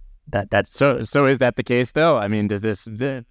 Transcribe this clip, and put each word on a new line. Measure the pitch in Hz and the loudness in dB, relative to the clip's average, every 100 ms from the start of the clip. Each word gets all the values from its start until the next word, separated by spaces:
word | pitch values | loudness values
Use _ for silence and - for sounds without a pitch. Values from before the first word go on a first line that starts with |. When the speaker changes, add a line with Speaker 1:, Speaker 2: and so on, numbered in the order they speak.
| - - - | -20 -20 -6
Speaker 1:
That, | 104 98 | -4 0
that's | 101 101 - | 0 0 2
Speaker 2:
So, | 139 127 | 2 2
so | 110 143 135 | -2 2 2
is | 131 | 2
that | 127 117 | 2 0
the | |
case | 120 123 123 | -2 0 0
though? | - 165 135 | 2 2 2
I | 101 | 0
mean, | 107 104 | 0 -2
does | 101 | -2
this, | 110 104 - | -4 -6 -8
the, | 104 131 131 117 | -8 -6 -8 -12